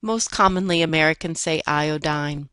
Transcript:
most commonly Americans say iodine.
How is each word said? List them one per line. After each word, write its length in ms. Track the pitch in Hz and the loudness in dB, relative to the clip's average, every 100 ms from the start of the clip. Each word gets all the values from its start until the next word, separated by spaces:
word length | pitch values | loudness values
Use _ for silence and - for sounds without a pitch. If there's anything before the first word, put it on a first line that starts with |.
most 280 | 214 226 - | -4 -4 -4
commonly 520 | - 196 185 190 170 | 2 2 4 0 2
Americans 580 | 165 160 156 160 175 165 | 2 4 2 2 -4 -6
say 220 | - 160 - | -2 -2 0
iodine. 800 | 147 151 151 147 151 147 147 147 | 0 0 -2 -2 -2 -2 -6 -10